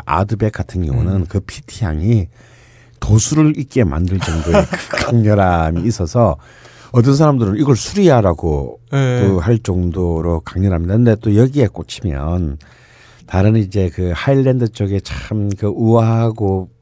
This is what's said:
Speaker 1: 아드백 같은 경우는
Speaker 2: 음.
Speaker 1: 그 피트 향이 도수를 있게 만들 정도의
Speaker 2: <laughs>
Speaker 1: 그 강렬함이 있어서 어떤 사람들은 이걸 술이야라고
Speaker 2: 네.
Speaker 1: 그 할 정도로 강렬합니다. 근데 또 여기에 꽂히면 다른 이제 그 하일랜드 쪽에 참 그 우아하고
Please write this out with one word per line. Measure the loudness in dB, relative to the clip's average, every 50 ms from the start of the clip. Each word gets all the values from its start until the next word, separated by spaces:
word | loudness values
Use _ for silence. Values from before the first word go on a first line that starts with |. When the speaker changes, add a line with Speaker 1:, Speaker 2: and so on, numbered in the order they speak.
| -4
Speaker 1:
아드백 | -2 -2 0 0 -2 -2 -2 -2 -4 -2
같은 | -4 -8 -6 -6 -4 -4
경우는 | -2 -2 -2 -2 0 -2
Speaker 2:
음. | -2 -4 -2
Speaker 1:
그 | -4 -6
피트 | -6 -6 -12 -18 -18 -18 -10 -6 -6
향이 | -4 -4 -2 0 0 2 0 0 -2 -8 -18 -20 _ _ _ _ _ _ _ _ _ _ _
도수를 | 0 2 2 2 2 2 2 2 2 2 2 -2
있게 | -6 -4 0 0 0
만들 | 2 0 -2 -2 -2 -2 -4
정도의 | -4 -4 -4 -4 -2 2 2 2 2 0
Speaker 2:
<laughs> |
Speaker 1:
그 | -4 -10 -8 -8 -6 -6 -2 0
강렬함이 | 0 2 2 4 2 4 2 2 2 2 0 0 -2 -2 -2 -2
있어서 | -2 -4 -4 -4 0 2 2 2 0 -2 -8 -16 -20 -20 -20 -20 -20 -20 -18 -2
어떤 | 0 2 4 4 4
사람들은 | 4 4 4 4 2 2 0 0 0
이걸 | 2 2 2
술이야라고 | 0 0 -2 0 2 4 4 4 4 4 2 0 0 -2 -2 -2 -2 -4 -6 -10 -16 _ _
Speaker 2:
네. | -2 0 0 0 2 2
Speaker 1:
그 | 2 2 2 2
할 | 2 0 0 0
정도로 | 0 -2 -2 -2 -2 -2 -2 -2 -2 0 0 0 0 -2 -2 -2
강렬합니다. | -4 -6 -4 -2 0 0 0 0 -2 0 0
근데 | 2 4 4 2
또 | 2 0 0 2
여기에 | 2 2 2 2 0 0 0
꽂히면 | -2 -6 -12 -14 -12 -8 -6 -6 -4 -4 -4 -4 -2 -2 -4 -4 -6 -8 -14 -20 -20 _ _ _ _ -20 -20 -20 -20 -20 -14
다른 | -4 -2 0 2 2 2
이제 | 2 0 0 -2 -2 -2 -2
그 | -2 -4 -4 -4 -4
하일랜드 | -4 -2 0 0 2 2 2 2 0 0 -2
쪽에 | -2 -4 -2 -2 -2 -4
참 | -4 -6 -10 -10 -8 -6 -4 -4 -2 -4 -4 -4
그 | -4
우아하고 | -4 -2 0 2 4 4 4 4 2 2 0 0 -2 -2 -2 -2 -2 -2 -2 -4 -8 _ _